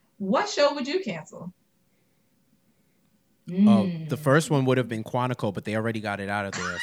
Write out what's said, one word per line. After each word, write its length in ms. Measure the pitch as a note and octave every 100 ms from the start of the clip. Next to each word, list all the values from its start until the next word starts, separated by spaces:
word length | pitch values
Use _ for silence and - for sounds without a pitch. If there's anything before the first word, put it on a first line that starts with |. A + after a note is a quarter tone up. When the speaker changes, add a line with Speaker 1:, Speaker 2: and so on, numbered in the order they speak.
| _ -
Speaker 1:
what 300 | F#3+ C#4 G#4
show 260 | E4 C#4+
would 120 | C#4+ C4
you 140 | F#4
cancel? 500 | A#3 E3 - - F3+ - _ _ _ _ _ _ _ _ _ _ _ _ _ _ _ _ _ _ -
Speaker 2:
Uh, 20 |
Speaker 1:
Mm. 560 | F#3 G#3 G3+ F#3+ E3 D#3
Speaker 2:
the 80 | B2+
first 340 | - D3+ D#3
one 160 | C#3+ C3
would 100 | B2+
have 120 | A2+
been 140 | A2
Quantico, 500 | G#2+ B2 B2+ A#2+ A2
but 120 | F#2
they 100 | G#2+
already 260 | A2 A2+ A2
got 200 | G#2 G2
it 80 | G2
out 160 | G2+
of 80 | G2
there. 260 | F#2 F2+ -